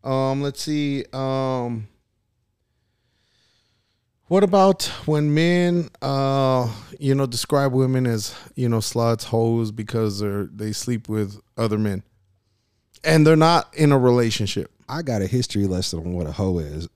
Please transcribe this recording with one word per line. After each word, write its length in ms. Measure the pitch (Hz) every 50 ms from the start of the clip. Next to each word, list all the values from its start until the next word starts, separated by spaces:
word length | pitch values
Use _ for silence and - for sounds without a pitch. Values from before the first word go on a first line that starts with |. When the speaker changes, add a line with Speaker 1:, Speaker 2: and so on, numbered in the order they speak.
| _
Speaker 1:
Um, 380 | 135 135 131 135 135 135 139 143
let's 180 | 143 135 - -
see. 420 | - 151 147 147 143 139 139 - - -
Um, 760 | 131 131 135 131 135 135 131 131 127 123 120 120 113 107 104 _ _ _ _ _ _ _ _ _ _ _ _ _ _ _ _ _ _ _ _ _ _ _ _ _ _ _ _ _ _ _ _ _ _ _ _ _ _ _ _ _ _ _ _ _ _ _
what 160 | _ 170 190 202
about 420 | 196 190 196 190 196 190 - - - - - -
when 280 | - 151 151 151 151 147
men, 560 | 151 165 170 175 175 175 175 175 175 170 - _ -
uh, 680 | - 135 139 135 139 135 135 139 135 131 131 127 123 117 110 104 - - - -
you 160 | 147 139 135
know, 120 | 139 139
describe 460 | 131 120 120 - - - 143 139 139 127
women 340 | 131 135 131 131 131 127
as, 280 | 123 117 110 101 - - - - - -
you 120 | - 127 120
know, 100 | 117 113
sluts, 460 | 104 - - 120 117 117 117 110 -
hoes 460 | - - 113 113 113 117 117 117 107 104
because 480 | 110 107 104 - 113 113 107 101 98
they're, 240 | 104 104 98 101 101
they 280 | - - 101 110 107 104
sleep 360 | - - - 123 110 110 -
with 300 | 110 110 107 98 101 101 _ _ _ -
other 200 | 113 113 104 107
men, 240 | 107 104 98 95 - _ _ _ _ _ _ _ _ _ _ _ _ _ _ _ _ _ _ - -
and 220 | 156 160 160 151
they're 100 | 156 160
not 360 | 156 156 165 170 160 - - -
in 180 | - 156 147 143
a 60 | 135
relationship? 720 | 123 123 120 123 120 113 104 - 110 98 - 104 - - _ _ _ -
Speaker 2:
I 140 | 131 156 180
got 180 | 139 120 107 95
a 40 |
history 400 | 92 - 123 120 - - 104 98
lesson 320 | 95 92 90 92 - - 82
on 120 | 82 87 90
what 140 | 87 87
a 60 | 76 76
hoe 260 | - 101 95 92 87
is. 300 | 80 73 73 78 85 87 _